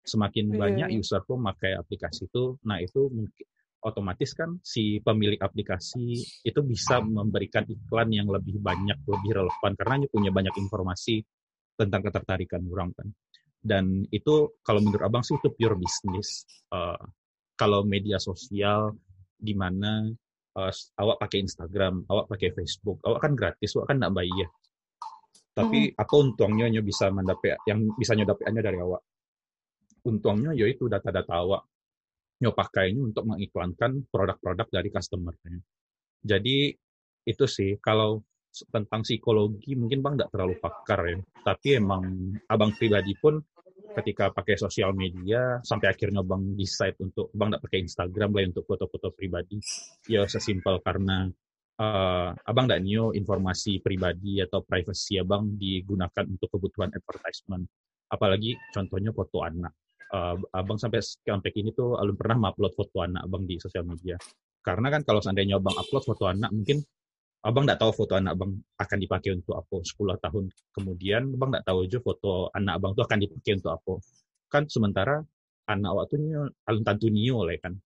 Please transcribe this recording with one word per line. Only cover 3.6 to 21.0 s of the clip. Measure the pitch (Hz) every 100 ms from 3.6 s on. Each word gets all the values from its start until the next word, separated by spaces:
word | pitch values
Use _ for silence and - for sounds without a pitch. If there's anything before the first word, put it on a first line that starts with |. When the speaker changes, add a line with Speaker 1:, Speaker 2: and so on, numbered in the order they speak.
| _ _
Speaker 1:
otomatis | 110 107 98 - 139 -
kan | 165 180
si | - 120 107 104
pemilik | 117 110 104 104
aplikasi | 98 107 101 92 - 127 120 120 - - -
itu | -
bisa | 139 113 - 123
memberikan | 110 107 104 98 98 110 110
iklan | 107 - 113 113
yang | 104 101
lebih | 98 95 101
banyak, | 98 90 101 101
lebih | - 98 101 101
relevan, | 92 - 104 98
karena | 101 139 139
dia |
punya | 107 98
banyak | 95 95 95
informasi | 98 101 90 90 - 110 - _ _ _ _ -
tentang | 101 98 95
ketertarikan | 95 - 92 90 90 90
orang | 90 90 -
kan. | 101 - _ _ _ _
Dan | 107 98 95 95 104
itu | 104 - 151 151 -
kalau | - 104
menurut | 107 101 98
abang | 120 -
sih | 147
itu | 139
pure | - 113 95
business. | 90 - 101 92 104 - - - _
Eh, | 92 87 90 - _ _ _ _ -
kalau | 107 101 104
media | 98 104 95
sosial | - 92 - 101 101 104 107 104 _ - - _
di | 107
mana, | 98 92 92 104 107 110 117 _ _ _ 95
eh, | 95
s-, | - -
awak | -